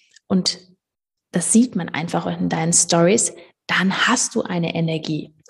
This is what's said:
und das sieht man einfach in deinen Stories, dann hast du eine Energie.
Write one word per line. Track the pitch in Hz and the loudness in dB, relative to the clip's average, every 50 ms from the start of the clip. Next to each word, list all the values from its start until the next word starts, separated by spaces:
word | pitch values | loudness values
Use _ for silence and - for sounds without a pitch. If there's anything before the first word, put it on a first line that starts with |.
| _ _ _ - _ - | _ _ _ -20 _ 0
und | 196 180 180 - - - - _ _ _ _ _ _ _ _ _ _ _ _ _ | 0 0 0 0 -4 -6 -16 _ _ _ _ _ _ _ _ _ _ _ _ _
das | - 175 170 - | -4 -4 -2 4
sieht | - 220 254 247 - | 4 4 4 4 0
man | 180 165 - | -6 -6 -4
einfach | - 143 165 170 - 170 170 | -4 -4 -4 -2 -4 -4 -2
in | 180 170 170 180 170 | -4 -4 -2 -2 -2
deinen | 170 165 165 170 | 0 0 0 2
Stories, | 170 - - - 175 170 170 180 220 233 - - - - - _ _ _ _ | 2 2 2 2 4 4 6 6 4 2 0 -2 -6 -12 -20 _ _ _ _
dann | - 165 - 185 190 165 - - | -4 -2 0 0 0 0 2 2
hast | 214 240 240 - - - | 2 2 0 -2 -4 -4
du | 226 | -6
eine | - - 180 175 170 - - | -4 -4 -4 -4 -2 -2 -2
Energie. | 165 165 160 160 156 160 - 156 151 - - _ _ _ | -2 -2 -2 -2 -4 -4 -6 -6 -6 -8 -12 _ _ _